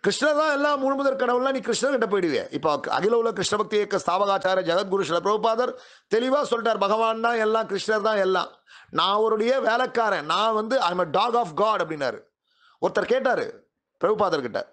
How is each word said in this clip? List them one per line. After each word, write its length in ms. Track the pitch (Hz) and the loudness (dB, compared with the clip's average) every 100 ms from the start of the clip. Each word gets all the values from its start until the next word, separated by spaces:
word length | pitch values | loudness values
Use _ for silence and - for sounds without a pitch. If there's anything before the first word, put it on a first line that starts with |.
கிருஷ்ணர் 360 | - 196 302 294 | -2 0 0 2
தான் 160 | 311 | 2
எல்லாம் 280 | 285 294 285 | 2 0 0
முழுமுதற் 380 | 262 269 277 262 | 0 0 0 0
கடவுள்னா 340 | 247 247 262 | 0 0 0
நீ 80 | 269 | -2
கிருஷ்ணர்கிட்ட 460 | 208 226 254 269 220 | -2 -2 0 0 0
போயிடுவே. 360 | 196 175 135 - | 0 0 -2 -2
இப்போ 200 | 147 156 143 - | -4 -2 -2 -2
அகில 280 | 123 185 233 | 0 2 2
உலக 160 | 226 | 0
கிருஷ்ண 220 | 196 180 208 | -2 -2 -2
பக்தி 200 | 208 208 | 0 0
இயக்க 200 | 202 202 | 0 -2
ஸ்தாபகாச்சாரிய 640 | - 180 202 196 190 190 | 0 0 0 0 0 0
ஜெகத்குரு 420 | 170 170 202 196 160 | 0 0 0 -2 0
ஸ்ரீல 140 | 170 | 0
பிரபுபாதர் 520 | 180 214 220 220 247 254 - - _ | 0 0 0 0 -2 -6 -18 -20 _
தெளிவா 300 | 220 254 277 | 0 2 0
சொல்லிட்டார், 360 | 262 233 226 214 | 0 -2 0 0
பகவான் 460 | 196 214 226 226 233 | 2 2 2 0 0
தான் 120 | 233 | 0
எல்லாம், 280 | 214 220 214 | 0 0 -2
கிருஷ்ணர் 380 | 196 - 220 208 | -6 -2 0 0
தான் 100 | 214 | 0
எல்லாம். 340 | 190 185 - - _ - - | 2 0 -2 -12 _ -20 -8
"நான் 240 | - 180 | -2 2
அவருடைய 380 | 202 220 214 226 262 | 2 2 2 2 2
வேலைக்காரன், 640 | 226 233 254 - 220 185 | 2 0 0 0 0 0
நான் 300 | 151 175 220 | 0 0 2
வந்து 220 | 214 220 262 | 0 0 0
I'm 200 | 180 180 | 0 0
a 80 | 170 | 0
dog 240 | 160 226 | 0 0
of 160 | 233 208 | 0 -2
God" 240 | 151 214 208 | 0 0 0
அப்படின்னாரு. 400 | 165 156 131 107 - _ _ _ _ _ | -2 -4 -4 -4 -14 _ _ _ _ _
ஒருத்தர் 300 | 180 214 208 | -2 0 0
கேட்டாரு 360 | 247 254 196 120 - _ _ _ _ | 0 2 0 -2 -10 _ _ _ _
பிரபுபாதர் 460 | 175 214 196 160 123 | 0 2 2 0 -2
கிட்ட, 140 | 101 - | -6 -8